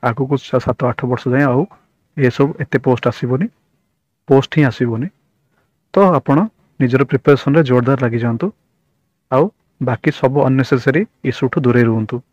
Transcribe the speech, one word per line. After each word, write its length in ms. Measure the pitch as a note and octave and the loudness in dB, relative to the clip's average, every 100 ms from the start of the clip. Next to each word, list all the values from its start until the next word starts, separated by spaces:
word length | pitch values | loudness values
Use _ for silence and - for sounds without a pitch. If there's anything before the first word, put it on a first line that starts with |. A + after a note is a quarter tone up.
ଆଗକୁ 340 | B2 A#2 C3+ C#3+ | -4 -4 -4 -4
ଛ-, 240 | - C3 | -2 -4
ସାତ 180 | - B2 B2 | -2 -2 -2
ଆଠ 140 | A#2+ B2+ | -4 -4
ବର୍ଷ 180 | A#2+ - | -4 -2
ଯାଏଁ 180 | B2+ C#3+ | 0 0
ଆଉ 200 | B2 F#3+ - _ _ _ - | 0 -2 -8 _ _ _ -2
ଏସବୁ 340 | C3 - C#3 D#3+ | -2 2 -2 -2
ଏତେ 200 | C3+ C3+ | -4 -4
ପୋଷ୍ଟ 240 | C3 A#2+ - | 0 0 -2
ଆସିବନି, 400 | - B2 B2+ G#3+ _ _ _ _ _ _ _ _ | -4 -4 -4 -4 _ _ _ _ _ _ _ _
ପୋଷ୍ଟ 220 | C3+ C3 | 2 2
ହିଁ 120 | - C#3+ | 0 0
ଆସିବନି। 420 | - B2 A2 D#3 _ _ _ _ _ _ _ _ | 0 -4 -2 -6 _ _ _ _ _ _ _ _
ତ 80 | - G3 | 2 4
ଆପଣ 300 | D#3 - C#3+ A3 _ _ _ | 2 2 0 0 _ _ _
ନିଜର 260 | C3 C3 C3+ | 0 2 0
ପ୍ରିପାରେସନରେ 560 | C3+ - C#3 - D3 | 0 2 2 4 2
ଜୋରଦାର 340 | D3 B2 B2 C3+ | 4 2 2 0
ଲାଗିଯାଆନ୍ତୁ, 500 | B2+ A#2 A#2 A#2 F#3 - _ _ _ _ _ _ _ | 0 -2 -2 -2 -4 -8 _ _ _ _ _ _ _
ଆଉ 140 | C3 F3 _ _ _ | 0 0 _ _ _
ବାକି 280 | B2+ A#2+ - | -4 -2 -4
ସବୁ 280 | D3 C3 C#3 | -2 -2 2
ଅନେସେସରି 600 | C3+ C3 C3 C3 B2 D3 G#3+ _ | 0 0 0 0 0 -2 -4 _
ଇସ୍ୟୁଠୁ 340 | - - C3 E3 | -8 -4 -4 -2
ଦୂରେଇ 240 | B2+ A#2+ A#2 | 0 2 2
ରୁହନ୍ତୁ। 360 | A2+ A2 B2 - | 0 -4 -8 -12